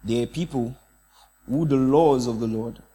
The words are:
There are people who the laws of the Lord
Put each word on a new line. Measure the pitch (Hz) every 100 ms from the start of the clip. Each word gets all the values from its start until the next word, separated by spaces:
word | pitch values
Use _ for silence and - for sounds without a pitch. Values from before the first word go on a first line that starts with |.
There | 104 117
are | 120
people | 156 170 139 117 135 _ _ _ _ _ _ -
who | 135 160
the | 135
laws | 131 143 160 131 123
of | 110
the | 113
Lord | 110 117 - -